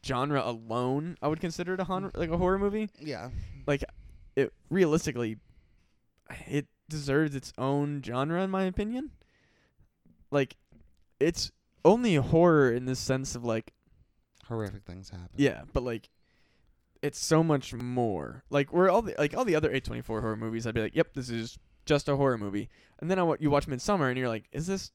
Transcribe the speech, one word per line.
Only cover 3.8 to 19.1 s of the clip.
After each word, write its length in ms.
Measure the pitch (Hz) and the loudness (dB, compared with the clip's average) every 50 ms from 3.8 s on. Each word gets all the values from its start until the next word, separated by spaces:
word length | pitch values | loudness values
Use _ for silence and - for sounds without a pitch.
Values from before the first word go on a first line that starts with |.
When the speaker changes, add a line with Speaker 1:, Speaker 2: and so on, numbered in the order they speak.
| - - - - - - - - - - _ | 0 -8 -12 -20 -20 -20 -20 -20 -20 -4 _
Speaker 1:
it 160 | - 139 - - _ _ - | 0 0 0 0 _ _ -2
realistically, 680 | 156 190 185 160 151 170 - 165 127 120 120 110 110 107 _ _ _ - _ _ _ _ _ _ _ _ _ _ _ _ _ _ - - - | 4 4 6 6 6 2 2 0 -4 -2 -4 -4 -4 -8 _ _ _ -20 _ _ _ _ _ _ _ _ _ _ _ _ _ _ -16 -16 -10
it 220 | - - 147 143 _ _ _ _ _ | -4 -4 -4 -4 _ _ _ _ _
deserves 460 | 156 151 143 143 135 147 160 151 139 | -10 -8 -2 2 4 4 4 2 0
its 180 | 135 120 - - | -6 -10 -10 -8
own 460 | - 127 135 139 143 143 147 147 143 131 | -4 -2 0 2 0 0 0 -2 -6 -6
genre, 400 | - 117 127 135 151 165 175 190 | -6 -2 -2 0 0 0 0 0
in 60 | 190 | 0
my 140 | 190 190 190 | 0 0 0
opinion. 480 | 185 180 - 202 214 233 254 285 294 - _ _ _ _ _ _ _ _ _ _ _ _ _ - _ _ _ _ - _ _ - _ | 0 0 -2 -2 -2 -2 -6 -6 -8 -12 _ _ _ _ _ _ _ _ _ _ _ _ _ -20 _ _ _ _ -20 _ _ -12 _
Like, 260 | - 143 139 131 - _ _ _ - - - _ _ _ _ _ _ _ | 0 0 0 0 -4 _ _ _ -20 -20 -20 _ _ _ _ _ _ _
it's 320 | 135 165 175 - - - - _ _ _ _ _ _ | 2 2 2 0 -6 -8 -8 _ _ _ _ _ _
only 320 | 156 202 240 247 233 180 | 6 6 8 6 4 4
a 60 | 147 123 | 4 4
horror 480 | - - 165 170 175 165 151 139 127 | 4 6 6 8 8 8 8 6 6
in 140 | 117 123 127 | 4 0 -2
the 120 | 127 131 | -4 -4
sense 380 | 127 - - 131 131 135 - - | -4 -2 -2 -2 -2 -2 -6 -8
of, 100 | 123 120 | -6 -4
like, 280 | 120 110 113 - - _ _ _ _ _ _ _ _ _ _ _ _ _ _ - | -2 -2 -2 -4 -8 _ _ _ _ _ _ _ _ _ _ _ _ _ _ -12
Speaker 2:
Horrific 400 | - 117 113 110 98 98 101 - | -10 -6 -6 -6 -6 -8 -12 -14
things 240 | - 90 92 95 - | -14 -14 -14 -14 -14
happen. 180 | - 90 87 90 - | -14 -16 -16 -14 -2
Speaker 1:
Yeah, 260 | - 139 139 95 62 76 - - | 2 2 2 2 0 -12 -6 -4
but, 100 | 131 123 | -4 -4
like, 280 | 123 117 113 - _ _ _ _ _ _ _ _ _ _ _ _ _ _ _ _ _ _ _ | -4 -8 -8 -10 _ _ _ _ _ _ _ _ _ _ _ _ _ _ _ _ _ _ _
it's 180 | - 147 - - | -6 -6 -6 -4
so 240 | - - 160 156 165 | 0 4 4 4 6
much 280 | 165 151 139 123 - - | 4 2 0 0 -4 -10
more. 720 | 113 120 123 123 123 120 113 98 85 73 55 - 127 _ - | -8 -8 -4 -2 0 0 0 0 -2 -6 -8 -10 -14 _ -2
Like, 220 | - 143 143 - - | 0 0 0 2 2
where 180 | 175 185 190 | 4 4 6
all 120 | 175 220 233 | 6 4 2
the, 120 | 190 | 0